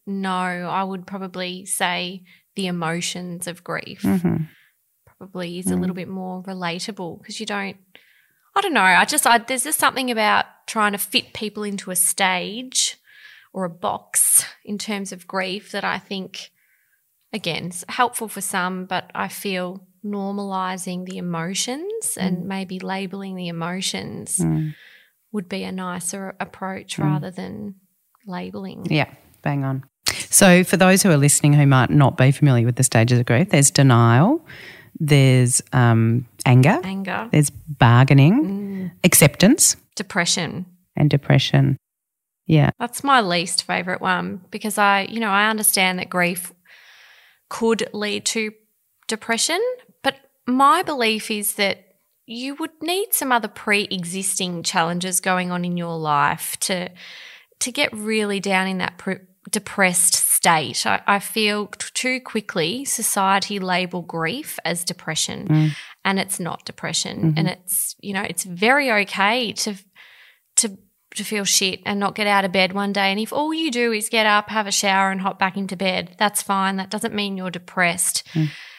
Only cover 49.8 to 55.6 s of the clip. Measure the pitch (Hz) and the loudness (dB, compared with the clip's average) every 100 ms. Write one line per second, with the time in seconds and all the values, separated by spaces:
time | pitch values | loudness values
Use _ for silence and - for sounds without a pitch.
49.8 | _ _ 269 269 _ _ - 254 277 330 | _ _ -6 -6 _ _ -4 4 4 4
50.8 | 339 285 220 220 - 214 202 - 196 196 | 0 -2 0 0 -4 -4 -4 -2 -2 -4
51.8 | _ _ _ _ - 233 269 285 320 _ | _ _ _ _ -16 -10 -10 -8 -10 _
52.8 | 320 370 403 - 269 240 208 - - 202 | -4 -4 -2 -4 0 0 -2 -8 -2 0
53.8 | 202 190 170 190 190 - 180 170 - 185 | 0 -6 -6 -6 -4 -4 -4 -4 -4 0
54.8 | 165 175 185 180 190 180 180 175 | 0 -2 -2 -2 0 0 0 -4